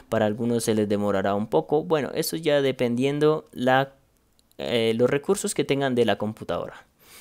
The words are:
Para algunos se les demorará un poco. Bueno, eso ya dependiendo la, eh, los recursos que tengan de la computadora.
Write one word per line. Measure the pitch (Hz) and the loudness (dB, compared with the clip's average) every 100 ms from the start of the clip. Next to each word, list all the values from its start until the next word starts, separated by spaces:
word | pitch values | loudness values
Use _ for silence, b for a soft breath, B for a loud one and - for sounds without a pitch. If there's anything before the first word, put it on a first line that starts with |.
| - | -4
Para | 110 107 | 0 0
algunos | 107 120 117 | 0 -2 0
se | 113 110 | 0 0
les | 104 | 2
demorará | 104 104 98 98 | 0 0 0 0
un | 101 110 | -2 0
poco. | 156 - 151 | -2 0 -2
Bueno, | 175 160 127 | 0 -2 -2
eso | - - 165 | -4 -6 -4
ya | 160 147 | 0 2
dependiendo | 139 127 123 120 135 147 151 156 - | 2 0 -2 0 0 2 2 2 -4
la, | - 123 131 135 - _ _ _ _ _ - | -4 2 2 2 -6 _ _ _ _ _ -10
eh, | 69 117 113 | -4 0 0
los | 113 123 | 2 2
recursos | 143 143 196 202 | 2 0 -2 -2
que | - | -4
tengan | 143 139 139 123 | -2 -2 0 2
de | |
la | 113 101 | 2 0
computadora. | 107 107 - 85 - - - _ B B | -4 -6 -6 -6 -8 -12 -20 _ B B